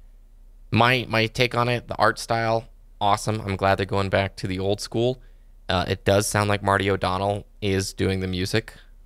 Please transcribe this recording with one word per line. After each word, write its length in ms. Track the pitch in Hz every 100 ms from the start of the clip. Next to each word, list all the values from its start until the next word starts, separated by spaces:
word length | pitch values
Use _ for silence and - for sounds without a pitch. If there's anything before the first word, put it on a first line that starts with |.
| - - - - - - -
My, 340 | 107 117 127 113
my 180 | 113 110
take 300 | - 123 117
on 120 | 120
it, 200 | 120 -
the 80 | -
art 240 | 110 113
style, 480 | - 113 113 113 120 - - -
awesome. 400 | 101 104 - 107
I'm 160 | 101 98
glad 180 | 98 98
they're 100 | 98
going 240 | 101 98
back 260 | 98 98 -
to 100 | 98
the 140 | 92
old 200 | 95 101
school. 400 | - 117 120 131 - - - - -
Uh, 160 | 92 -
it 160 | 95
does 240 | - 98 107
sound 200 | 104 104
like 140 | 101
Marty 260 | 101 98 98
O'Donnell 580 | 95 92 92 98 101 - -
is 320 | 104 95 95
doing 280 | - 95 95
the 80 | 92
music 460 | 90 92 113 113 - - -